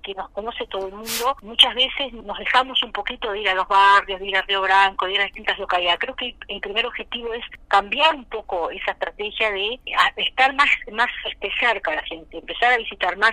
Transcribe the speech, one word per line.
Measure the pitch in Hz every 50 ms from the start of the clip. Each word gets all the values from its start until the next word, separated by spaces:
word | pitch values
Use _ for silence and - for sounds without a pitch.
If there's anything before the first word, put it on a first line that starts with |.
que | - 202 190
nos | 190 180 -
conoce | - 202 208 233 - - 240 -
todo | - 190 190 190
el | 196
mundo, | 208 226 226 226 233 240 262 269 -
muchas | 202 208 233 - - 247 208
veces | 247 262 254 - - 277 247 233
nos | 226 - 202 202 -
dejamos | 208 - - 254 262 262 254 254
un | 247 226
poquito | - 202 202 - 247 - - 220
de | 196 214
ir | 214 196
a | 185
los | 185 180 -
barrios, | 202 196 196 196 202 202 196 196 190 185
de | 196
ir | 196 190 190
a |
Río | 190 - 196 196
Branco, | 190 190 190 196 196 190 - - 190
de | 185
ir | 196 202
a | 202
distintas | 190 - - 208 208 185 196
localidades. | 190 - 180 180 180 175 170 -
Creo | - 262 262
que | - 254 240 - - - -
el | 202 196
primer | - 202 202 226 233
objetivo | 240 - - 214 - - 240 233 233 226
es | 240 233 - - - - -
cambiar | 202 202 202 202 214 277 302 320 320
un | 277 233
poco | - - 214 - - 196 170 160 -
esa | - - - 165
estrategia | 175 - - 170 - - 208 214 - - 226 214
de | 202 190 202 214 247 - - - - -
a-, | - - -
estar | - - - - - 262 269 269
más, | 269 285 254 - - - -
más, | 208 226 240 - - - - 208
este, | - - 202 196 - -
cerca | 262 240 214 196 - -
de | - -
la | -
gente, | - 170 160 160 - - 165
empezar | - - - - 240 247
a | 247 233
visitar | 226 - 214 - 196 180 170 196
más | 214 226